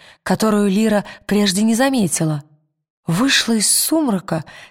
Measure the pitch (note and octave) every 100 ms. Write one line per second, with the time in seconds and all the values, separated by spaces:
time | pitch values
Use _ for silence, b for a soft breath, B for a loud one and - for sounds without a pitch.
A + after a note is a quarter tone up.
0 | B B - F#3 A3 G#3 G#3 F#3+ A3 G#3
1 | - B - G3+ G#3 F#3 A3 A3+ C4+ C4
2 | F#3 - D#3+ D3+ - _ _ _ _ _
3 | - E3+ C4+ - - A3+ G3 - - D#4+
4 | C#4+ - - - - B B